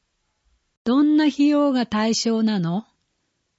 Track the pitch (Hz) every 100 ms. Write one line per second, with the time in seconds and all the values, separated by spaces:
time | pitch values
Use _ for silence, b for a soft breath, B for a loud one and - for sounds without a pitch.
0 | _ _ _ _ _ _ _ _ - 269
1 | 302 302 302 262 285 294 285 254 233 214
2 | 220 220 233 226 220 208 165 180 - _
3 | _ _ _ _ _